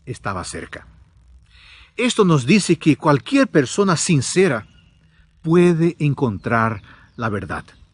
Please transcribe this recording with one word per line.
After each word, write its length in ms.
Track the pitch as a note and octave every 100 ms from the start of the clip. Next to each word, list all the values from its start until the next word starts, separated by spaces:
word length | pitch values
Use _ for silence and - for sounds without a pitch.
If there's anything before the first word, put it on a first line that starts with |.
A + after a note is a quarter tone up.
estaba 400 | - - - F#2+
cerca. 420 | E2 E2 - - - _ _ _ _ _ _ _ - - _ -
Esto 280 | B3 -
nos 220 | F#3+ D3+ A#2+
dice 300 | G#3 - E3+
que 200 | D#3 C#3+
cualquier 520 | D#3 C#3+ - C4+ C4+
persona 480 | D#3+ B2+ - G3+ D#3
sincera 720 | - D3 A#2+ F3+ F#3+ A#2 - _ _ _ _ _ _ _
puede 540 | E3 F3 F3 E3 E3+ -
encontrar 840 | D3+ C3 B2+ F#2+ A2+ A2+ A2+ A2 - - _ -
la 120 | A2+
verdad. 360 | G2+ F2 D#2+ - _ _